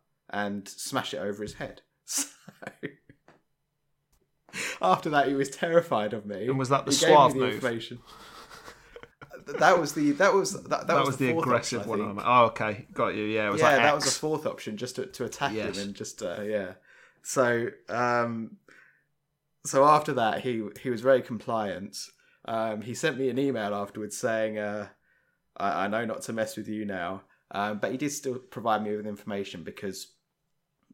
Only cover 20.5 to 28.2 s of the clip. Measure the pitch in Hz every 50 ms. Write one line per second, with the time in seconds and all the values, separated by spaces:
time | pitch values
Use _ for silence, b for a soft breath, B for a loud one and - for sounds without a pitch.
20.5 | 120 113 107 98 - - - 131 117 107 123 135 135 123 127 - 120 101 - 127
21.5 | 117 110 104 98 87 85 98 - - - - - _ _ _ _ _ _ _ -
22.5 | 113 113 113 113 107 110 107 123 113 - 127 123 123 127 135 127 117 131 143 139
23.5 | 123 110 107 104 101 101 101 - - 113 107 101 - - - 117 113 110 110 110
24.5 | 107 107 104 104 104 107 101 - _ _ _ _ _ _ _ _ _ _ _ _
25.5 | _ - 95 101 76 87 95 101 107 113 120 110 - - - - 113 113 110 110
26.5 | - 110 98 107 107 107 107 101 95 90 87 90 95 98 - _ _ _ _ _
27.5 | - 98 104 104 107 101 123 98 127 131 147 143 143 -